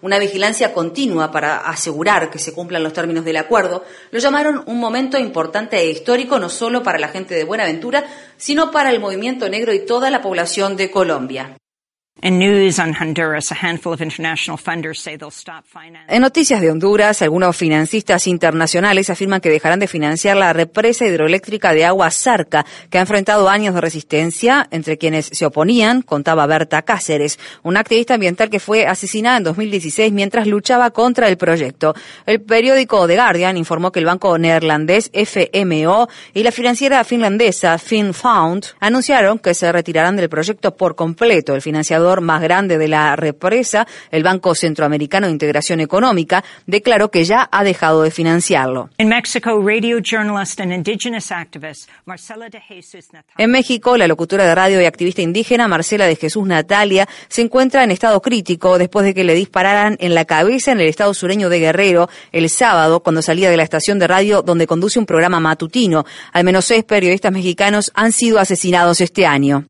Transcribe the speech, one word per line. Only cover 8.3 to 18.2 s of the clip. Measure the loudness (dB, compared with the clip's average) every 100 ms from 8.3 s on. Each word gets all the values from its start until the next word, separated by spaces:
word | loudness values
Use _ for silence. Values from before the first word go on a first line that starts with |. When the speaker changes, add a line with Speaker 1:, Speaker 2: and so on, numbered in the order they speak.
| _
Speaker 1:
sino | -4 -2 0
para | 0 0
el | 0
movimiento | -2 -6 -6 -6 -6
negro | -4 -2
y | -2 -2
toda | -2 0
la | -2
población | -4 -4 -4 -2 -4 -2
de | -4
Colombia. | 0 0 -2 -6 -10 -12 -18 _ _ _ _ _ _
Speaker 2:
In | -2 2
news | 4 4 2 2
on | -2 -2
Honduras, | -4 -4 -4 -4 -6
a | -6
handful | -6 -6 -8
of | -8
international | -8 -8 -6 -6 -8 -8
funders | -8 -8 -8 -12
say | -14 -16
they'll | -18
stop | -20 -20 -20 _
financing. | -20 -20 -20 -2
Speaker 1:
En | 2
noticias | 2 2 2 2
de | 2
Honduras, | 2 2 4 2 2
algunos | 0 2 0 0
financistas | 0 0 0 -4 0 0